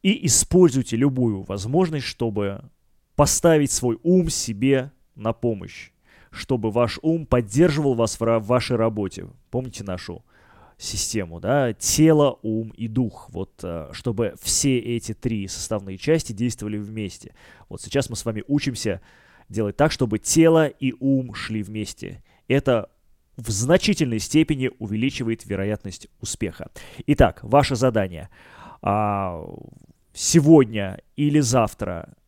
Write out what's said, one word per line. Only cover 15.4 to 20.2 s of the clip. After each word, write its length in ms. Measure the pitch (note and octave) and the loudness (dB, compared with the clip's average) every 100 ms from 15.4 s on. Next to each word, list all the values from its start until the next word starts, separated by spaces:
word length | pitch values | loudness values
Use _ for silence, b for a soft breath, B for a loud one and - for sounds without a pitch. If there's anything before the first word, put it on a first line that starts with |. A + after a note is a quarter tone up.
| F#2+ | -6
составные 500 | - - G#2+ G2 F#2+ | -10 -6 -6 -6 -8
части 340 | - D#3+ - | 0 0 0
действовали 460 | G2+ A#2+ A2+ G#2 G#2 | -4 -4 -4 -8 -8
вместе. 560 | G#2 A2 G2+ - - b b b b | -8 -8 -10 -10 -20 b b b b
Вот 140 | F2+ | -16
сейчас 260 | - C#3 C3+ | -4 -2 -2
мы 80 | A2+ | -6
с 80 | |
вами 180 | A#2 G#2+ - | -6 -8 -2
учимся 540 | C#3+ C#3 A#2 A2 F2 b b b b b | -2 -2 -4 -6 -6 b b b b b
делать 260 | A2 G#2 - | -4 -4 2
так, 160 | D#3 | 0
чтобы 260 | - B2 | 2 -2
тело 480 | G#2+ | -2